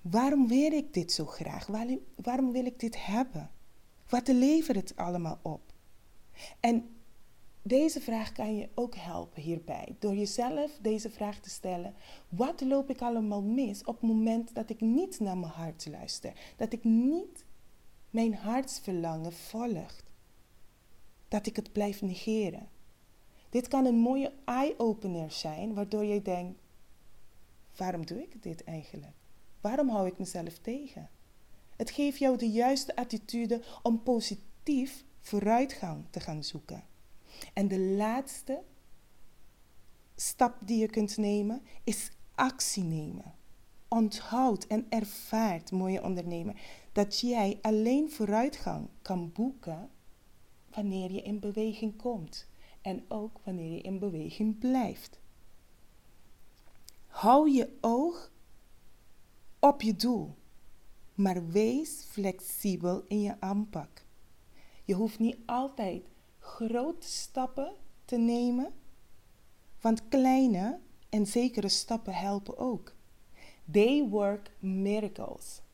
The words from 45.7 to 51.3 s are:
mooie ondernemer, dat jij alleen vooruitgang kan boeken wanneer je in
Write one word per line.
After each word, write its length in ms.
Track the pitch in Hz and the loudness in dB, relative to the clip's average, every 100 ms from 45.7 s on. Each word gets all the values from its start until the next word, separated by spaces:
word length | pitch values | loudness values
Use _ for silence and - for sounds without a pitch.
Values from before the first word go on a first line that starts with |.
mooie 320 | 190 185 190 | 0 0 0
ondernemer, 580 | 190 185 170 170 180 - - - - | 0 -2 -2 -4 -6 -8 -12 -16 -4
dat 280 | - 202 - | 2 2 2
jij 380 | 240 240 196 202 | 0 2 2 2
alleen 480 | 220 214 220 269 311 | 2 4 6 4 2
vooruitgang 800 | - 208 214 262 - - 160 151 - | 0 2 4 2 0 -4 -4 -8 -12
kan 300 | - 185 170 | -4 -4 -4
boeken 580 | 165 240 269 - 160 214 - - - - - - - - | -2 -2 -2 -10 -10 -12 -18 -20 -20 -20 -20 -20 -20 -12
wanneer 420 | - 202 190 185 | -4 -2 -2 -4
je 100 | 190 | -6
in 180 | - | -4